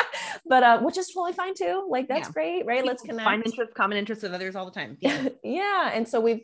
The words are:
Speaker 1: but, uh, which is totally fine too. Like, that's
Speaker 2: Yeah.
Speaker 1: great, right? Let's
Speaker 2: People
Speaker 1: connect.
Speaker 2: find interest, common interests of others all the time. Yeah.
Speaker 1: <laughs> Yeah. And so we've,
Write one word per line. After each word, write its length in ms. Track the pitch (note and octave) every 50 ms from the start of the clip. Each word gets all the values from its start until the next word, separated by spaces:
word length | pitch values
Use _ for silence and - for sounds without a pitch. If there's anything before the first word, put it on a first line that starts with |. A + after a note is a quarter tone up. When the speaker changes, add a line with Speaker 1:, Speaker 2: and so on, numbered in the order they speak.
| - - - - - - - - -
Speaker 1:
but, 180 | E4 C4 B3+ B3
uh, 160 | A#3+ A#3 A3
which 160 | A3+ D#4+ -
is 100 | F#4+ F4+ - -
totally 200 | F#4 F4 F4+ F4+
fine 200 | F4+ F4+ F#4+ F#4+
too. 320 | - F4+ F4 F4+ F#4+ G4 F4+
Like, 180 | C4 B3+ C4
that's 200 | - C4 D#4+ - -
Speaker 2:
Yeah. 40 | -
Speaker 1:
great, 320 | - D#4 E4+ F4 F#4 -
right? 200 | A3 A#3+ C4 B3+
Let's 160 | B3+ B3+ -
Speaker 2:
People 160 | - - A#3
Speaker 1:
connect. 80 | A3+ A3 G#3
Speaker 2:
find 160 | G3+ A3 A3+
interest, 280 | A3+ - B3+ A3+ A3+ -
common 220 | - G3+ G3 G#3
interests 260 | G3+ G#3 G#3+ A3 G#3+ G#3+
of 100 | F#3 F3
others 220 | F3+ F#3+ F#3+ F#3
all 100 | G3 F#3
the 60 | F#3
time. 260 | - F#3 C#3+ A2 C#3 -
Yeah. 280 | - C#4 D4 C#4+ C4 - -
Speaker 1:
<laughs> 100 | - -
Yeah. 480 | A3 C4 F4+ G4+ G#4 G4+ F#4 D#4 G#3+ -
And 140 | A3 A#3
so 120 | A#3 - A#3
we've, 220 | A3+ A#3 A3+ A3+